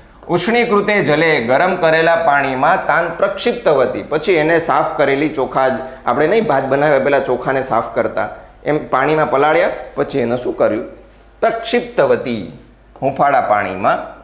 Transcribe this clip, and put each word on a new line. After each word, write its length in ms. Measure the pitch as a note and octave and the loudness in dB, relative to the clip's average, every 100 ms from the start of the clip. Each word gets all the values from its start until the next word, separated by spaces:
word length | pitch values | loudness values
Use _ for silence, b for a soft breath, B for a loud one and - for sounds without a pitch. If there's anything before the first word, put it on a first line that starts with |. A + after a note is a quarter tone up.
| B B - | B B -4
ઉષ્ણીકૃતે 720 | F3 F3 A#3 A#3 G3+ G3+ G#3 | -2 0 0 2 0 2 0
જલે, 380 | D3 D3 E3 D3+ | 2 2 2 2
ગરમ 360 | A#2 C3 F3+ F#3+ | 2 2 2 2
કરેલા 400 | D#3+ D#3+ E3 E3 | 2 4 4 2
પાણીમાં 720 | E3 C#3+ C3+ C3 D3 F#3 - | 2 2 0 0 2 2 2
તાન 220 | D3+ E3+ - | 0 0 -2
પ્રક્ષિપ્તવતી, 880 | G3 - A#3+ F3+ F#3 C#3+ A#2+ G#2 | -2 -2 -2 -2 0 2 2 -2
પછી 300 | F#2+ D3+ D3+ | -4 -4 0
એને 280 | F3 D#3 E3+ | 2 2 0
સાફ 360 | D3 C#3 C3+ - | 2 0 0 0
કરેલી 320 | C#3 C3+ D3+ | 0 2 -2
ચોખા 400 | - B2+ D3 C3 | -2 -2 0 0
જ, 40 | A#2 - B - | 0 -8 B -4
આપણે 200 | A#2+ D#3 | 0 2
નહીં 180 | A3 | 2
ભાત 200 | G#3+ C#3 | 0 0
બનાવ્યા 340 | C3+ C3+ D3+ D3+ | 0 0 2 2
પહેલાં 260 | C#3+ C#3 | 2 0
ચોખાને 380 | C3 B2 C#3+ C3+ | 0 -2 -2 -2
સાફ 320 | B2 A#2 A#2 | 0 -2 -2
કરતા, 340 | A#2+ A2 - G#2 - B B | -2 -2 -2 -6 -8 B B
એમ 240 | - D3+ - | -4 -4 -2
પાણીમાં 420 | C3 C#3+ D#3 D3+ | -2 0 0 0
પલાળ્યા, 400 | C3+ D3 E3 F#3 - - | 2 2 2 0 -2 -10
પછી 240 | - C#3+ C#3 | -6 -4 -2
એને 180 | A#2+ B2 | -2 -2
શું 200 | - A2+ | -4 0
કર્યું? 280 | A2+ G#2+ - - B B B - | 0 0 -6 -14 B B B -4
પ્રક્ષિપ્તવતી, 1120 | A3+ A3+ A3+ A#3+ - - C#3 A#2 A2+ A2+ E2+ - - - - - | -2 -2 -2 -2 -2 0 2 2 0 -6 -8 -16 -20 -20 -20 -6
હુંફાળા 380 | C3 - C#3+ C3+ | -6 0 2 2
પાણીમાં 580 | G#2+ G#2 G2 F#2+ A2+ F3 - - | 2 0 0 -2 -2 -2 -4 -16